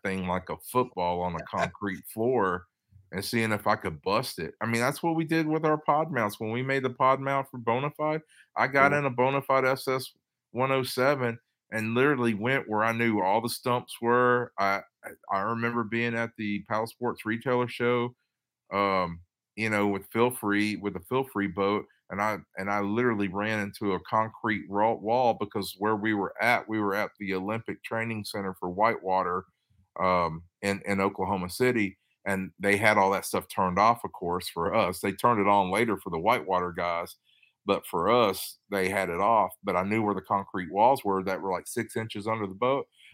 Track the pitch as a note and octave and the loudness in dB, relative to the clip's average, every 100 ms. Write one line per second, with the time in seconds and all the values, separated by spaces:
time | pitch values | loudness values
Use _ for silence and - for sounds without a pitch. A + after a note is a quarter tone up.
0 | G2+ F#2+ F2+ F2+ - D#2+ - B2 B2 F2+ | -4 -4 -2 -4 -4 -10 -4 -2 -2 -2
1 | F2 F2+ F2+ E2 - G2 F2 - G2+ F#2 | -2 -2 -4 -6 -6 -4 -4 -4 -8 -8
2 | - A2 A#2 B2 F#2+ F2+ F2 _ _ - | -10 -4 0 2 2 0 -6 _ _ -20
3 | _ F#2 G#2 A#2 A2+ G#2 G#2 G#2+ F#2 D#2 | _ -8 -4 -2 0 0 0 0 -2 -6
4 | F#2+ G#2+ B2 - D#2+ - A2 A#2 B2+ D3 | -2 -2 -2 -6 -10 -6 -2 0 0 0
5 | E3+ D#3+ D#3 D#3+ D#3 D#3 D#3 D3+ - D3+ | -2 -2 0 0 0 0 2 0 2 0
6 | D#3+ B2+ G#2 - A2 A#2 C3 C3+ B2+ A#2+ | 2 0 0 -2 -4 -2 -2 0 -2 2
7 | C3 C#3 C#3 C#3 C3 B2+ A#2 A#2+ C#3+ - | 2 4 0 -2 -4 -4 -2 0 -2 -2
8 | D3+ D#3 - _ _ - B2+ C#3 C#3 D3 | -2 -2 -6 _ _ 0 2 6 6 4
9 | C#3+ B2 C3 C#3 C3+ C3+ C3 C3+ - C3 | 2 2 2 2 2 4 4 2 0 -2
10 | - - _ _ _ A#2 C3+ C3+ B2+ - | -4 -14 _ _ _ -2 2 2 0 2
11 | C3 C#3+ B2 A2+ _ _ _ A2 A2 A#2 | 2 2 0 -4 _ _ _ -4 0 2
12 | C#3 C3+ A#2+ G2+ A#2 C3+ - G#2+ A2 A2+ | 4 4 2 0 0 0 0 0 2 2
13 | A#2 G#2 F#2 G#2+ A#2 - B2+ B2 - - | 2 2 2 2 0 -4 -2 -2 -2 -4
14 | A#2 B2 B2 B2 A#2 - G2 G2 - _ | 2 4 4 2 0 -2 0 0 -4 _
15 | - - - G2 G#2 A#2 A#2 A#2+ A2 A#2 | -16 -14 -4 -2 -2 -2 -2 -2 -2 -2
16 | A#2+ A#2 A2+ - G#2+ G#2 G2+ A2 A2+ - | 0 -2 -4 -4 -4 -4 -2 -4 -4 -4
17 | A#2+ - A2 A#2 C3 B2 A#2+ - A#2+ B2 | -6 -4 -4 -2 0 0 0 -2 0 0
18 | A#2+ - _ _ _ _ - G2 G2+ F#2+ | -2 -6 _ _ _ _ -4 0 2 2
19 | F2+ E2+ - _ _ - A2 G#2 G2+ G2 | 0 -4 -14 _ _ -6 -2 2 2 0
20 | - A2+ B2 A#2+ G#2 G2+ G#2 F#2+ G2 F2+ | -2 2 2 2 0 2 2 0 -4 -6
21 | - B2+ C3+ G#2 G2 E2+ G2 G#2 - _ | -4 -4 -2 -2 -2 0 0 0 -4 _
22 | - F#2+ G#2+ G#2+ - - F#2+ G2+ G2+ A2 | -10 -2 -2 -2 -8 -8 -4 -2 0 0
23 | B2 G#2+ G2+ F#2+ G#2+ A2 G2+ - G#2 F#2 | 0 0 -2 -2 -2 -2 -4 -4 -2 -2
24 | - A2 A2 - A2+ G#2 - G2+ F#2+ - | 0 0 0 -2 -2 -2 -2 0 2 0
25 | G#2 B2 B2 G2+ G#2 G#2+ F2+ F#2 G#2 A2 | 0 2 2 0 -2 -4 -6 -2 0 0
26 | A2 G#2 F2+ - A2+ A#2 - A2 G2+ G2+ | 0 0 -2 0 2 2 0 -2 0 0
27 | F#2+ - G2 F#2 G2 A2+ G#2+ F#2 - A2+ | -2 -6 -6 -4 -2 -6 -6 -12 -6 -6
28 | A2+ A2 G2 G#2+ G2 F2+ F2+ F2+ A2 G2+ | -4 -6 -6 -6 -6 -6 -6 0 0 0
29 | F#2 F#2 F2+ F2+ - _ _ _ _ - | 0 0 0 -2 -6 _ _ _ _ -2
30 | F#2 F2+ E2 D#2+ F2 _ G2+ G2+ - G2 | 2 2 2 -4 -12 _ -2 -2 0 0
31 | G2+ G2 F#2+ G2+ F2+ - B2+ A#2 G2 F#2 | 0 0 -2 -2 -4 0 2 2 0 -4
32 | _ _ G2 G2 F#2 - G2+ G2+ A2 G#2+ | _ _ -4 -2 -4 -2 2 4 6 6
33 | F#2+ F#2+ - G2 - - F#2 F2+ A2 A#2+ | 4 2 -2 -4 -4 0 0 4 4 2
34 | - - F2 F2+ - - E2+ G#2+ F2+ F2 | -2 -8 -4 -4 -4 -4 0 2 0 0
35 | G2+ F#2+ B2 A2+ G2 G2+ F#2 G2 A#2 F#2+ | -4 0 2 4 4 4 4 0 0 -2
36 | F#2+ F2 G2+ B2 D#2+ F#2 F2+ E2+ F2 E2+ | -4 -2 0 0 0 -2 -2 -4 -4 -2
37 | F2 - _ _ _ _ - F#2+ - F2 | -6 -12 _ _ _ _ -2 -2 -2 0
38 | F2+ B2 G#2+ - - - - G2+ F#2 G2 | 4 4 4 0 -8 -14 -6 -2 0 0
39 | F#2 E2+ G2+ A2+ F#2 - G2 F2+ G2 A2 | -2 0 2 4 2 -2 -2 0 0 0
40 | G#2 F#2+ - G2+ F#2+ G2 F2 F#2+ A#2 C3+ | 0 -2 0 -2 -2 -6 -4 2 4 4
41 | G2+ F#2+ F#2 F#2 F#2+ F2+ - - A2+ A#2 | 0 0 0 -2 -2 -6 -4 -6 -4 -6
42 | A2 G#2+ G#2 A2+ G2 F#2+ B2 C#3 - _ | -6 -6 -4 -4 -4 -2 -2 -2 -4 _
43 | - | -20